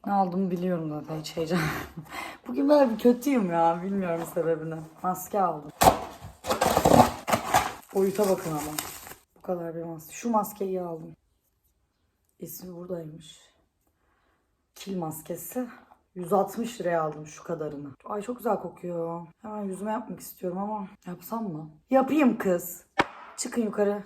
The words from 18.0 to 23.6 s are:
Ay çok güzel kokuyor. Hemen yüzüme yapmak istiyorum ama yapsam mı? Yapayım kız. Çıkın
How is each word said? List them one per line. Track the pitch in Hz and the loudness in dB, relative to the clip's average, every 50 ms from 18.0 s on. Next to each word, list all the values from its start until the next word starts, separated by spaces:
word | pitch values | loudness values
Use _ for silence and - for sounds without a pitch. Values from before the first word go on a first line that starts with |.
| - | -12
Ay | - 208 208 | -8 -8 -8
çok | 202 - 247 | -6 -6 -8
güzel | 240 202 233 202 185 | -4 -2 -2 -2 0
kokuyor. | - 170 170 - - 180 175 165 165 170 170 170 170 160 165 _ | -2 -10 -12 -10 -8 -6 -4 -4 -4 -4 -6 -8 -10 -12 -18 _
Hemen | - 214 214 214 | -14 -10 -8 -6
yüzüme | 202 196 185 185 202 214 | -6 -6 -6 -6 -4 -4
yapmak | 220 220 220 - 185 - | -4 -4 -6 -8 -12 -12
istiyorum | - - - - - 180 175 190 | -12 -16 -14 -6 -6 -6 -4 -4
ama | 202 214 214 208 196 190 - _ _ | -4 -4 -4 -6 -6 -8 -12 _ _
yapsam | 180 180 - - - 226 226 220 196 | -12 -12 -12 -10 -8 -6 -4 -4 -4
mı? | 160 151 156 - - - _ _ | -6 -8 -10 -12 -16 -20 _ _
Yapayım | 254 262 254 - 269 311 294 240 226 - | 4 4 4 6 4 6 6 6 6 4
kız. | - 196 180 175 - - - - - _ _ - - - - - - - - | 2 2 2 2 0 -6 -14 -16 -20 _ _ -2 -2 -2 -2 -18 -20 -18 -12
Çıkın | - - 247 - 240 | -10 -8 -4 -2 -2